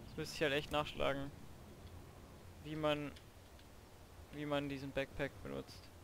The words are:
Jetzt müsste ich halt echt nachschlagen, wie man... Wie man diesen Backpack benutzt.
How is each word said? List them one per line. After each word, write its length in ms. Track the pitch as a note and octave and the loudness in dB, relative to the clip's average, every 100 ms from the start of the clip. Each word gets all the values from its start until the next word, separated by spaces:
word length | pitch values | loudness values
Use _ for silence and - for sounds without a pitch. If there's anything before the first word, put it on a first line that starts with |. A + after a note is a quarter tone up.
Jetzt 120 | - - | -8 -4
müsste 200 | D3+ - | -4 4
ich 80 | |
halt 100 | D#3 | 6
echt 180 | C#3 D3 | 6 6
nachschlagen, 600 | D3 D3 - C#3 C#3 C#3 - - - - - - - - - - - - - | 4 4 4 4 4 0 -6 -10 -10 -12 -12 -10 -10 -12 -12 -12 -12 -12 -10
wie 120 | D3+ D#3 | -4 4
man... 360 | D3+ D3 D3 - - - - - - - - - - - - | 6 6 2 -6 -12 -14 -16 -14 -14 -14 -14 -16 -14 -14 -10
Wie 120 | D3 D3 | -4 2
man 240 | C#3+ C#3+ | 4 4
diesen 220 | C#3 C#3 | -2 0
Backpack 400 | C3+ C#3 - C#3 - | 0 0 2 0 0
benutzt. 480 | - C#2 - - - - | -4 -4 -4 -10 -14 -16